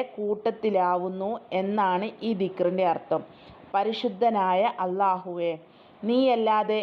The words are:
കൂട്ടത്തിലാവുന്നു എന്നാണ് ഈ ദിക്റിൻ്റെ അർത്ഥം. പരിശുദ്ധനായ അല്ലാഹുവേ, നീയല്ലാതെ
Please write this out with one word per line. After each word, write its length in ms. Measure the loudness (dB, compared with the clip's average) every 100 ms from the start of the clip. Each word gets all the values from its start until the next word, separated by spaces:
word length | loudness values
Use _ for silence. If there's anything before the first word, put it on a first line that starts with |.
| -2 -4
കൂട്ടത്തിലാവുന്നു 1120 | -4 -2 -2 -2 0 2 2 0 -2 -4 -6 -6 -6
എന്നാണ് 540 | -4 -2 0 2 0 -4 -6
ഈ 100 | -4
ദിക്റിൻ്റെ 540 | -2 -2 0 0 2 0
അർത്ഥം. 360 | 0 -2 -4 -4 -20 -20 -20 -4
പരിശുദ്ധനായ 880 | -2 -2 -2 -4 0 2 2 2 4 2 0
അല്ലാഹുവേ, 720 | -2 2 2 0 -4 -4 -4 -4 -10 -20 -20 -8
നീയല്ലാതെ 760 | 0 2 4 4 2 2 2 -2